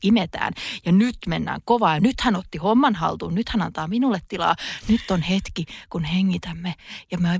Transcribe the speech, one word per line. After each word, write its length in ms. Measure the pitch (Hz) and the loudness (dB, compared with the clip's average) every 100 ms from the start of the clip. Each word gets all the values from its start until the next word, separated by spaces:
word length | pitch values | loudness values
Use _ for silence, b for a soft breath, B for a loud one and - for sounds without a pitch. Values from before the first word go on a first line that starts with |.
imetään 500 | 196 226 - - - B B B | 2 4 2 -2 -4 B B B
ja 80 | 175 | 4
nyt 240 | 190 240 - - | 4 4 0 -4
mennään 340 | 160 151 156 | -4 -4 -4
kovaa 300 | - 233 185 | 0 2 4
ja 60 | 156 | 4
nyt 200 | 240 - | 2 2
hän 160 | 254 185 | 0 0
otti 220 | - 156 | -4 -4
homman 360 | 190 233 285 | 2 4 4
haltuun, 400 | 185 160 - 170 | 2 -2 -4 -4
nyt 140 | 175 233 | -2 -2
hän 140 | 214 | -2
antaa 260 | 170 - 160 | -2 -4 -4
minulle 320 | 233 269 185 - | 0 0 0 -4
tilaa, 260 | 180 170 175 B B - | -2 0 0 B B 0
nyt 220 | 226 - | 0 2
on 120 | 185 | 0
hetki, 420 | 165 190 - - 160 B - | 2 0 -2 -6 -8 B -8
kun 140 | - | -6
hengitämme 720 | 151 185 190 180 175 165 175 - B B - | -2 2 2 0 -4 -8 -8 -8 B B -8
ja 80 | 175 | -2
me 100 | 170 180 | 0 0